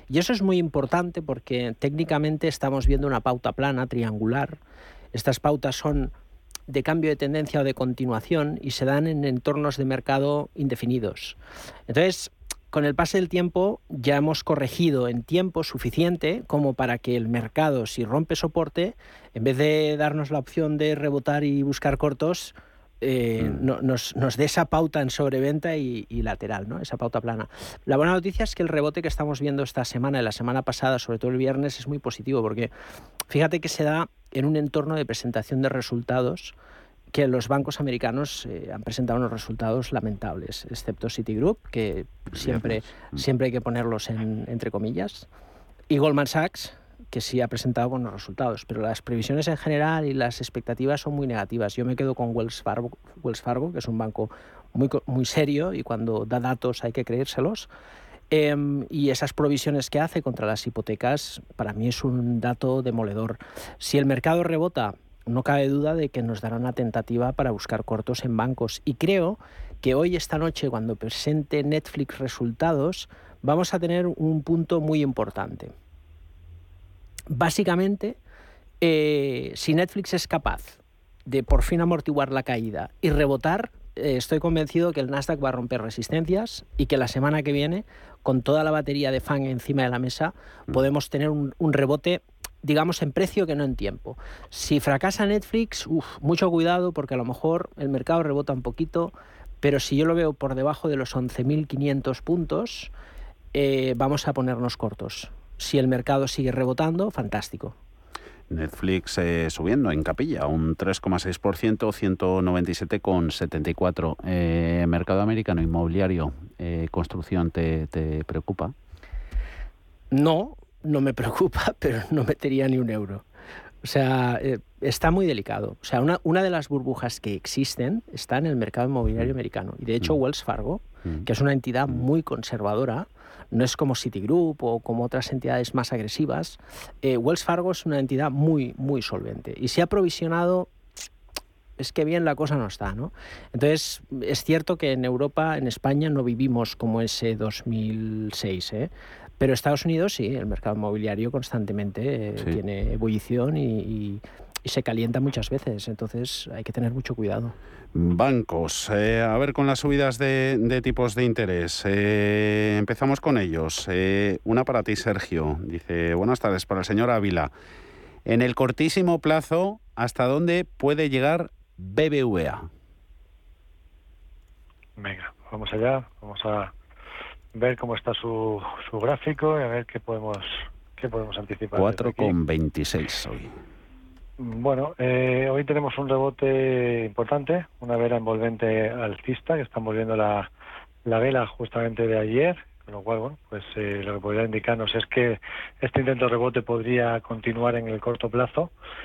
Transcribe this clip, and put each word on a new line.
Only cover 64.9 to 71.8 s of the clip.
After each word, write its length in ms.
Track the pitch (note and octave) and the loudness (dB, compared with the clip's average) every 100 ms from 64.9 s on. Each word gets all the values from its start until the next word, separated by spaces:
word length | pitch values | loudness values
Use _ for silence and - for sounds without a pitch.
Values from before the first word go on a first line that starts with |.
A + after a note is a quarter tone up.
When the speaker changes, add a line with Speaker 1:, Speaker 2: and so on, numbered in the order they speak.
| F#2+ - - | -4 -16 -12
Speaker 1:
no 200 | - A#2+ | -4 0
cabe 240 | B2+ C#3+ C#3 | 2 4 4
duda 260 | C#3+ D3+ | 2 2
de 140 | E3 D3 | 0 0
que 140 | B2+ | -2
nos 180 | A2+ A2 | -4 -4
dará 160 | A2 A#2 | -4 -2
una 160 | B2 | -2
tentativa 580 | A#2+ A#2+ A2+ - A#2 B2 | -2 -2 -2 -2 0 0
para 220 | - C3+ | 0 0
buscar 320 | G#2 - A2 | -2 -4 -4
cortos 400 | - A2 A2 B2 | -2 -4 -2 -4
en 120 | B2+ A2+ | -2 0
bancos. 460 | A#2+ B2+ A2+ - | 0 0 -4 -4
Y 100 | - | -4
creo 440 | B2 E3 G3 E3+ G#3+ - - - - | 0 2 2 2 -2 -10 -16 -14 -2
que 120 | C3 | 2
hoy, 220 | C3 E3+ F3+ | 4 4 0
esta 220 | - D#3 | -2 -2
noche, 300 | D#3+ - C#3+ | 0 0 -2
cuando 280 | A#2+ A2+ G#2+ | -2 -2 -4
presente 640 | A2+ - - D#3 C#3+ D3+ | -6 -4 0 0 0 0
Netflix 560 | C#3+ D3+ | 2 0